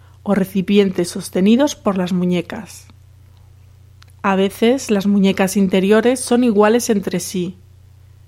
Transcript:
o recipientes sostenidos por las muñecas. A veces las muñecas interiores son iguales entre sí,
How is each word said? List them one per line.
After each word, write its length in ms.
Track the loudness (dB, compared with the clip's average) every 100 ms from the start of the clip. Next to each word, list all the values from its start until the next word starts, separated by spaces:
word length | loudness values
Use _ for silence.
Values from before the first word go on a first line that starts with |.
| -20 -10
o 100 | -4
recipientes 760 | -2 -2 -4 0 2 2 0 -4
sostenidos 640 | -6 -6 0 2 4 2 -2
por 200 | -4 -2
las 160 | -2
muñecas. 760 | -2 -2 -2 -4 -10 -14 -20 -20 -20 -20 -20 -20 -20 -20 -20 -20 -20 -20 -20 -20 -6
A 120 | -2
veces 560 | 0 0 0 0 0 0
las 160 | -2 0
muñecas 500 | 2 2 2 0 0
interiores 640 | 0 2 2 2 2 0
son 240 | 0 0
iguales 480 | 2 4 4 2 0
entre 300 | -2 -2 -6
sí, 360 | -6 -6 -8 -10 -20 -20 -20 -20 -20 -20